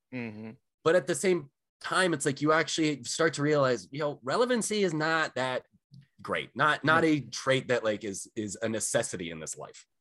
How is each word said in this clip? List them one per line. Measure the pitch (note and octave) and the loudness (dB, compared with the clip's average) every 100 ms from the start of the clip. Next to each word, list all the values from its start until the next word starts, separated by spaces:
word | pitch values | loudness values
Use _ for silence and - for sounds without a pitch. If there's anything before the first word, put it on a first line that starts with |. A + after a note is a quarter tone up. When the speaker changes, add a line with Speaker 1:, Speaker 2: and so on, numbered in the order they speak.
| _ | _
Speaker 1:
Mm-hmm. | - A2+ G#2+ A2 B2+ _ _ | -10 -8 -10 -14 -16 _ _
Speaker 2:
But | D#3 | 2
at | F3 F3 | 4 2
the | |
same | E3 G3 F3+ C#3+ _ _ _ | 0 0 0 -2 _ _ _
time, | - E3+ F#3 | -4 0 2
it's | D3+ D3+ | 2 -2
like, | C3+ | 0
you | D3 | 2
actually | D#3+ D3+ - D#3 C3+ | 4 2 0 0 0
start | A#2 - E3 | -4 0 0
to | C#3+ | 2
realize, | D3 D3 C3 A#2+ - | 2 4 4 2 -4
you | C3+ | -6
know, | D3 C#3 | -4 -4
relevancy | B2 F3 B3 A#3+ - G#3+ | -2 0 2 0 0 0
is | F#3 | 0
not | D#3 D#3 D#3+ D3+ B2 | 0 0 0 0 -2
that | B2+ B2+ - _ _ - - _ | -2 -4 -8 _ _ -20 -20 _
great. | - E2+ D2 | -6 -4 -4
Not, | A2+ D3+ C#3+ | 0 2 2
not | C#3+ D#3+ | 4 4
Speaker 1:
No. | D#3+ | 4
Speaker 2:
a | D3+ | 2
trait | A2+ - C3 C3 B2+ | -2 -4 0 2 2
that, | A#2+ | 0
like, | G#2+ G#2 | 0 -2
is, | G#2+ F#2 - - | -4 -8 -8 -8
is | G#2+ F#2+ | -6 -4
a | A2+ | -4
necessity | A2 - B2 A2+ G2 E2 | -2 0 -2 -2 -6 -8
in | E2 | -10
this | D#2 - | -10 -12
life. | - - - _ | -14 -18 -20 _